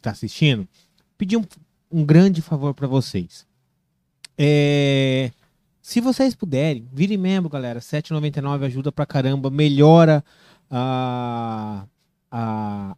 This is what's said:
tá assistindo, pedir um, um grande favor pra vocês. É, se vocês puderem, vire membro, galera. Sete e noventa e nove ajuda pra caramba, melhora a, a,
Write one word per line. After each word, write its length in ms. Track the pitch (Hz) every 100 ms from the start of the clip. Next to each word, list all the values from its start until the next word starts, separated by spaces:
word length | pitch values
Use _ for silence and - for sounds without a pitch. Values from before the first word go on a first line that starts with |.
tá 100 | 113
assistindo, 540 | 101 107 - 156 117 92 _ _ _ _ -
pedir 180 | 190 226
um, 80 | 196 - _ _ _
um 140 | 165 147
grande 360 | 156 196 165
favor 320 | - 151 143
pra 140 | 135 135
vocês. 580 | 135 - 98 85 - _ _ _ _ _ _ _ _ - -
É, 920 | 147 147 147 143 143 135 135 131 127 - _ _ _ _
se 180 | - 233
vocês 340 | 247 254 269
puderem, 540 | 233 190 131 156 127 117
vire 240 | 135 196 208
membro, 320 | 185 190 170
galera. 320 | 143 123 120
Sete 280 | - 151 -
e 40 |
noventa 260 | 156 151 143
e 20 |
nove 240 | 139 143 135
ajuda 260 | 127 139
pra 140 | - 147
caramba, 440 | 139 131 139 135
melhora 760 | 139 151 139 151 165 165 151 - _ _ _ _
a, 1120 | 123 131 127 127 123 120 117 113 113 107 101 98 _ _ _ _
a, 640 | 117 113 107 104 104 98